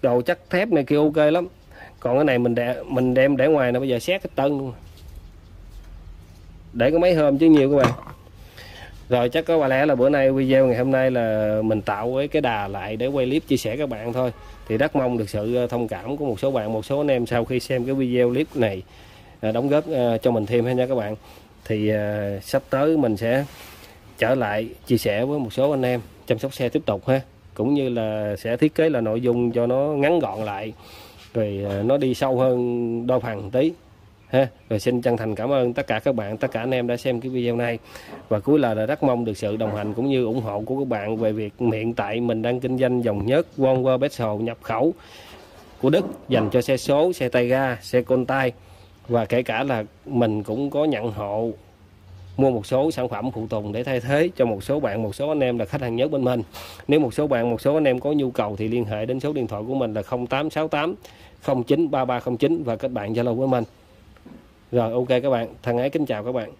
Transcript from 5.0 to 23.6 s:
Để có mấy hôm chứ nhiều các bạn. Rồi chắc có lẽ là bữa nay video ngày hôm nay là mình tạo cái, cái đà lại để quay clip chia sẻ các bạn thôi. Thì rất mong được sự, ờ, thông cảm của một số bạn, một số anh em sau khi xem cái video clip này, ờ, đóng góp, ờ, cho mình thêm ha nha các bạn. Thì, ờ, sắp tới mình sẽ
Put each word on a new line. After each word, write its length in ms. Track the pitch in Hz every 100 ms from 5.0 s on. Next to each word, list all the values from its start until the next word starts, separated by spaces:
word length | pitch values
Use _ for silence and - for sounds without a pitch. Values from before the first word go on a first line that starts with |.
| - - - - - - - - - - - - - - - - -
Để 180 | 120 120
có 80 | 165
mấy 160 | 180 165
hôm 220 | 147 139
chứ 120 | 165
nhiều 220 | 156 135
các 120 | 143
bạn. 100 | 123 120 - - - - - - - - - - -
Rồi 200 | 123 120
chắc 160 | 156 160
có 220 | 165 135
lẽ 180 | 131 151
là 100 | 135
bữa 140 | 131
nay 220 | 143 135
video 360 | 135 131 131 131
ngày 100 | 120
hôm 140 | 127
nay 200 | 135 131
là 460 | 127 113 107 107 107
mình 180 | 110 107
tạo 340 | 101 101 113 131
cái, 100 | 143
cái 140 | 151
đà 260 | 135 110 101
lại 280 | 98 95 110
để 120 | 123
quay 180 | 139 127
clip 220 | 147 -
chia 100 | 135
sẻ 200 | 110 123
các 120 | 147
bạn 240 | 110 113
thôi. 180 | 120 127 113 - - -
Thì 100 | 110
rất 180 | 151 143
mong 220 | 127 123
được 120 | 104
sự, 260 | 107 107 123
ờ, 120 | 120
thông 200 | 120 113
cảm 300 | - 110 143
của 80 | 143
một 140 | 107
số 120 | 139
bạn, 220 | 131 107
một 120 | 110 101
số 120 | 139
anh 140 | 147
em 140 | 131 120
sau 200 | 120 113
khi 140 | 127
xem 260 | - 131 120
cái 100 | 135
video 340 | 127 123 123
clip 180 | 123 156 -
này, 280 | 110 95 - - - - - -
ờ, 100 | 107
đóng 180 | 113 139
góp, 180 | 147 160
ờ, 300 | 147 120 113
cho 140 | 131
mình 140 | 117 104
thêm 200 | 120 117
ha 80 |
nha 120 | 127 127
các 100 | 131
bạn. 200 | 104 107 - - - - -
Thì, 200 | 110 107
ờ, 500 | 107 104 104 101 98
sắp 240 | - 135 -
tới 280 | 135 147 160
mình 200 | 123 104
sẽ 280 | 113 127 143 -